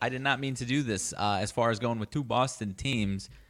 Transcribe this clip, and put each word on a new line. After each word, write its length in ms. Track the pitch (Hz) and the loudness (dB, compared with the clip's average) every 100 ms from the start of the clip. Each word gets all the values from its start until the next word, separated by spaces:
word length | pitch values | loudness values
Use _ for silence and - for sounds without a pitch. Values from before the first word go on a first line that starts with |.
I 80 | 120 | -4
did 120 | 127 | 0
not 180 | 135 131 | 0 0
mean 160 | 135 | 0
to 100 | 127 | -2
do 200 | 123 139 | 0 0
this, 280 | 131 98 - | 2 0 -2
uh, 240 | - 104 101 | 0 2 2
as 100 | 104 | 0
far 200 | - 117 | 2 2
as 100 | 110 | 2
going 180 | 120 113 | 0 0
with 120 | 104 | -2
two 100 | 151 | -4
Boston 520 | 127 120 127 - 107 | 0 2 2 0 -6
teams. 540 | 95 135 123 101 98 - - | -2 -2 2 0 0 -6 -18